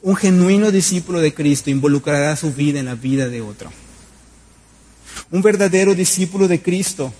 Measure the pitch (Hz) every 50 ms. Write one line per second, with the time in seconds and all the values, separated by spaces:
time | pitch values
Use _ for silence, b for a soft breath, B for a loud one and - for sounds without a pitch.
0 | - 190 196 - - 196 185 180 180 180 196 202 208 214 196 190 175 - 185 180
1 | 160 - 180 170 165 151 143 - 156 147 143 139 - 147 139 135 131 147 143 143
2 | 139 160 147 143 143 151 151 143 - 156 135 131 147 147 143 143 135 127 127 113
3 | 120 131 135 135 135 123 123 120 113 104 101 - - - - - - - - -
4 | - - - - - - - _ _ _ _ _ _ _ _ _ _ - - B
5 | B B B B B B - 180 185 214 202 196 202 196 170 185 196 196 196 175
6 | 185 175 - - 185 170 185 196 196 185 175 160 - - 175 185 196 - - -
7 | 143 131 113 -